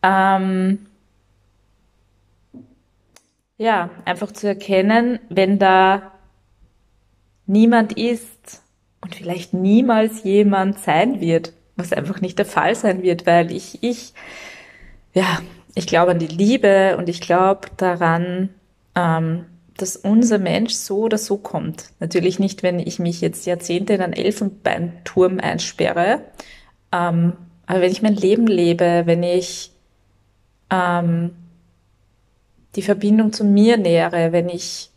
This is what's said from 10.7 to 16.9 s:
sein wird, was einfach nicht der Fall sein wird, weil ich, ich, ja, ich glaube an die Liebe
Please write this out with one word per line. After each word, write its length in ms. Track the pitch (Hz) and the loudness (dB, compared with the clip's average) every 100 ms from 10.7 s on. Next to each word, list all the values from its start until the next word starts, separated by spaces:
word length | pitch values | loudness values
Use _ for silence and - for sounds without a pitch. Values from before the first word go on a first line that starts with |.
| 202 | -2
sein 400 | - 156 214 247 | 0 2 2 0
wird, 320 | 170 165 165 _ _ - | 0 -2 -2 _ _ -10
was 160 | 170 | -4
einfach 280 | - 143 190 | -4 -4 -6
nicht 180 | 185 - | -6 -4
der 80 | 196 | -2
Fall 280 | - 170 | 0 0
sein 280 | 226 214 185 | 0 -2 0
wird, 240 | 185 170 175 | 0 0 2
weil 260 | 170 170 | 2 2
ich, 300 | 185 - - | -6 -12 -8
ich, 300 | 240 240 - - - - - - - - - - _ | -6 -6 -12 -20 -20 -20 -20 -20 -20 -20 -20 -20 _
ja, 280 | - 185 165 - - _ | -2 -2 -4 -8 -20 _
ich 120 | - - | -10 -2
glaube 260 | 170 175 | 2 2
an 60 | 170 | 2
die 80 | 165 | -2
Liebe 680 | 165 202 262 208 196 190 | 0 2 4 4 4 4